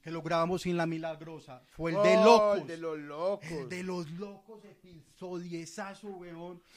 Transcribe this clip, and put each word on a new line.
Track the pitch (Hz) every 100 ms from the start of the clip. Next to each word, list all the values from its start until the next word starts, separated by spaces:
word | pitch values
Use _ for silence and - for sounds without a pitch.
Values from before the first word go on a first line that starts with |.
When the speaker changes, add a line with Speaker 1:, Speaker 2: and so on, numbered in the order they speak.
Speaker 1:
que | -
lo | 165
grabamos | 156 165 170 185
sin | 180 175
La | 165
Milagrosa, | 165 165 156 160 160 - 127 _
fue | - 165
el | 175
de | 208 220
Speaker 2:
Oh, |
Speaker 1:
Locos. | 220 226 208 202
Speaker 2:
el | 139
de | 165
los | 165 156
Locos. | 147 147 180 202 160
Speaker 1:
El | 160 127
de | 180
los | 185 180 160
Locos, | 170 202 202 - 214
episodiezazo, | 208 147 185 165 _ _ 185 180 175 170 165 - 196 196 208
huevón. | 185 175 165 175 175 _